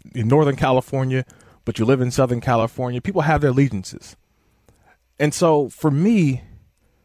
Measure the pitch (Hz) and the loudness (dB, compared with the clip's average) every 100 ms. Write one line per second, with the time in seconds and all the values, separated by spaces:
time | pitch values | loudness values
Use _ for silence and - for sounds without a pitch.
0 | - 127 110 143 143 135 139 131 - 135 | -14 -6 2 2 2 0 0 0 -2 -6
1 | 131 131 127 _ _ _ - - 113 131 | -2 -4 -6 _ _ _ -8 -2 0 2
2 | 127 131 127 120 135 117 113 - 123 123 | 0 0 0 0 0 0 -2 -4 -6 -6
3 | - 185 151 147 143 127 139 104 - - | -4 -2 0 2 2 2 2 -2 -10 -16
4 | - - _ _ _ _ _ _ _ _ | -20 -20 _ _ _ _ _ _ _ _
5 | _ - 147 - 170 151 131 - 156 143 | _ -4 -4 2 2 2 0 -2 -2 0
6 | 196 220 151 127 - - _ _ _ _ | 2 2 2 -2 -10 -20 _ _ _ _